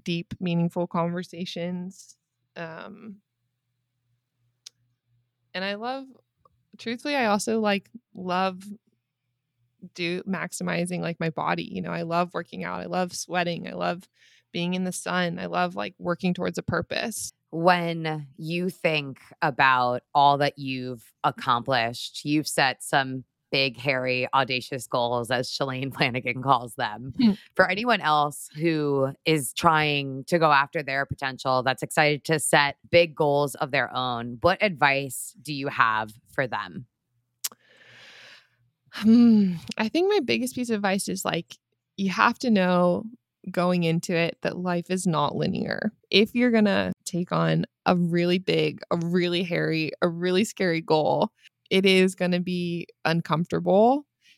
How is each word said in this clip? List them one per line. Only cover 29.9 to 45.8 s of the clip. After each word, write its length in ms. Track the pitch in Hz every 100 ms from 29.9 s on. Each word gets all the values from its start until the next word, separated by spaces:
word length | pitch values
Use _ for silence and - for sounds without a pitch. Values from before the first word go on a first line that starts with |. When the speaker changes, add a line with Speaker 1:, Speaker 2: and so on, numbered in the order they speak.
| 143 139 135 -
Speaker 2:
to 120 | 175
go 140 | 156
after 320 | 143 143 170
their 240 | 139 139 139
potential, 560 | - 139 127 139 131
that's 180 | 123 127
excited 420 | 156 - 151 147 -
to 120 | 160
set 380 | - 160 143 - -
big 240 | 170 170 139
goals 400 | 151 143 143 -
of 160 | 147
their 240 | 139 123 123
own, 420 | 127 120 120 120
what 200 | 170 185
advice 720 | 208 151 147 135 139 - - -
do 120 | 135
you 140 | 143 139
have 420 | - 117 110 110 110 _
for 140 | - 131
them? 400 | 107 98 82 127 _ _ _ _ _ - - _ _ - - - - - - _ _ _ _ _
Speaker 1:
Hmm. 600 | - 214 233 240 220 190 170 120 -
I 120 | 220
think 200 | 311 381
my 100 | 415
biggest 360 | 240 233 254 254
piece 140 | 240
of 60 | 220
advice 320 | 202 196 -
is, 160 | 185 180
like, 320 | 165 - - _ _ _ -
you 120 | 196
have 300 | 185 214 240
to 100 | 254
know 560 | 208 180 180 180 180 220 247 _ _ -
going 320 | 180 185 180
into 320 | 165 165 - 170
it 220 | 165 -
that 160 | - 175
life 320 | 180 175 175
is 180 | 185 185
not 280 | 156 147 -
linear. 560 | 151 - - 55